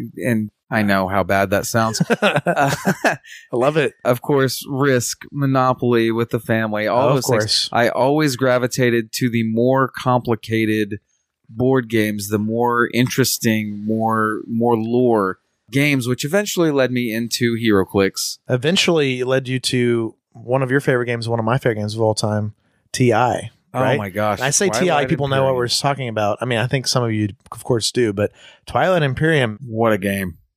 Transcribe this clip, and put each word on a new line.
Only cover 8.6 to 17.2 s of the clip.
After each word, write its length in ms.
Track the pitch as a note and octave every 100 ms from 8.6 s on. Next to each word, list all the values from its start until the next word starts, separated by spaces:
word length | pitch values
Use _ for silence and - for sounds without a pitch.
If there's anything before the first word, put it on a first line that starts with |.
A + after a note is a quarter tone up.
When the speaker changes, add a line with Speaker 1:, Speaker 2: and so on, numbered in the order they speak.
| B2 - B2 A#2 A2
Speaker 1:
to 160 | - B2+
the 140 | A#2
more 440 | A2+ A2+ B2 C3+ C3 - B2+ B2 A#2+
complicated 720 | A2 - A2 G#2+ G#2+ G#2 G#2 _ _ _ _ -
board 400 | A2+ B2+ C3+ A2
games, 400 | A2+ G#2+ G#2 G2+
the 100 | G#2
more 500 | G#2+ A#2 A#2+ A#2+ A#2
interesting, 920 | A#2 B2+ - B2 - A#2 A2 G#2+ G#2 G#2
more, 560 | A2 A2+ A2 G#2+ G#2 -
more 280 | A#2 A#2+ A2+
lore 640 | A2+ A#2+ B2 A2 F#2+ F2+ _ _ _
games, 360 | C3+ D3 C3+ A#2
which 180 | B2 C#3+
eventually 460 | G3+ G#3 F3+ D#3+
led 200 | C#3 B2+
me 220 | B2 A#2+
into 420 | A2